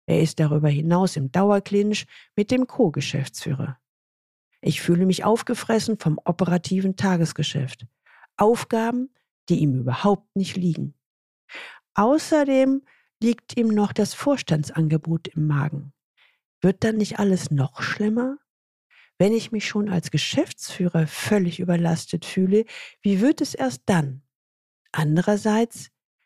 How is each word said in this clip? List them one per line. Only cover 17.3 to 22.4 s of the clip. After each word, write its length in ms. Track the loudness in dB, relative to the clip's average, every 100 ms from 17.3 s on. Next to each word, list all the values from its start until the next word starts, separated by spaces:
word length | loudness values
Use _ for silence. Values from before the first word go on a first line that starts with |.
| 0 0
noch 320 | -2 -2 -4
schlimmer? 560 | -6 -2 0 0 -2 -6 _ _ _ _ _ _ _ 0
Wenn 160 | 2
ich 200 | 2 -2
mich 160 | -6 -4
schon 200 | -2 -2
als 220 | -2 -2
Geschäftsführer 960 | -4 -2 -2 -2 -6 -12 -4 0 0 0
völlig 540 | -4 0 0 0 -2
überlastet 640 | 0 0 0 -2 -4 -8
fühle, 400 | -4 -2